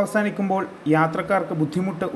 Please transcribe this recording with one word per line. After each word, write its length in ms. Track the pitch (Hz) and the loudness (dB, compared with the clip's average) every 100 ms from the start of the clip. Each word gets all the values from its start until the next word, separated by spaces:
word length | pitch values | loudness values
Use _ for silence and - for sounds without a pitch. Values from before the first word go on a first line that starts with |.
അവസാനിക്കുമ്പോൾ 600 | 202 214 208 - 196 190 - - 147 156 | 0 0 0 -2 0 0 -2 -6 2 4
യാത്രക്കാർക്ക് 580 | 160 160 165 196 175 156 | 4 0 0 0 0 -2
ബുദ്ധിമുട്ട് 460 | 156 180 190 170 185 | -2 0 -4 -4 -2